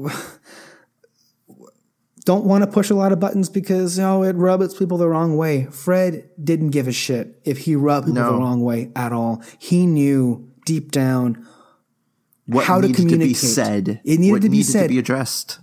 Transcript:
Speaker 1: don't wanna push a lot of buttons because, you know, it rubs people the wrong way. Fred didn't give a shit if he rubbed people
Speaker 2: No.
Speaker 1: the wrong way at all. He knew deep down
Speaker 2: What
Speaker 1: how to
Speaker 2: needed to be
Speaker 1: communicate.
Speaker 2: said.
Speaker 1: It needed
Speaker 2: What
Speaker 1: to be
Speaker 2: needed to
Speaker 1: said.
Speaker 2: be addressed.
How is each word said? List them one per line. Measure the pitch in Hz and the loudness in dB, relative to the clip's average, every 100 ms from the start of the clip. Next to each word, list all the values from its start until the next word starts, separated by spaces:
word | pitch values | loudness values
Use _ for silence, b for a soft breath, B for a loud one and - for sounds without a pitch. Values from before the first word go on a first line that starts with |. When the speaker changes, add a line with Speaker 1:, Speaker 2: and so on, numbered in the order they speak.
| 143 B B B B B B B B _ _ _ _ _ _ - - _ _ _ _ _ | -10 B B B B B B B B _ _ _ _ _ _ -20 -20 _ _ _ _ _
Speaker 1:
don't | - 190 | 0 0
wanna | 196 196 202 | 2 2 2
push | 208 202 | 0 0
a | |
lot | 202 190 | 2 2
of | 180 | 0
buttons | 196 202 175 | 0 -2 -2
because, | 196 185 185 180 180 | -4 -2 -2 -2 -2
you | |
know, | 190 190 | 0 0
it | 190 180 | 0 0
rubs | 180 185 185 | 2 2 0
people | - 180 175 | -2 -2 0
the | 170 | 0
wrong | 160 165 151 | 0 0 0
way. | 160 139 131 | 0 -2 -4
Fred | - 180 185 180 156 - - | -6 -2 0 0 -4 -12 -6
didn't | 147 160 156 | -2 0 0
give | 143 127 | 0 -2
a | |
shit | 117 - 120 - - | -4 -4 -4 -6 -8
if | 151 135 | -6 -4
he | 160 147 | -2 0
rubbed | 147 143 127 | 2 0 0
people | 123 | 0
Speaker 2:
No. | 120 | 0
Speaker 1:
the | 123 | 0
wrong | 123 123 | 0 0
way | 120 117 - - | 0 -2 -4 -6
at | 120 | -4
all. | 117 117 113 B B | -4 -4 -6 B B
He | - 175 180 | -2 2 2
knew | 151 143 135 127 117 - _ | 2 2 2 0 -2 -8 _
deep | - 160 156 | -4 -4 -2
down | 139 131 127 123 113 B B B B _ _ _ _ _ _ - | -2 0 0 0 -4 B B B B _ _ _ _ _ _ -2
Speaker 2:
What | 123 | 0
Speaker 1:
how | 139 185 | 2 2
to | - | 2
Speaker 2:
needed | - | 2
to | |
be | 170 | 4
Speaker 1:
communicate. | 165 143 120 | 4 2 0
Speaker 2:
said. | 127 117 107 104 95 113 | 0 0 0 -2 -2 -4
Speaker 1:
It | - 165 | 0 2
needed | 185 | 4
Speaker 2:
What | 208 | 4
Speaker 1:
to | 208 | 4
be | - | 2
Speaker 2:
needed | 143 | 2
to | |
Speaker 1:
said. | 214 165 | 2 2
Speaker 2:
be | 127 | 0
addressed. | 120 135 120 - - - | 0 -2 -4 -8 -10 -14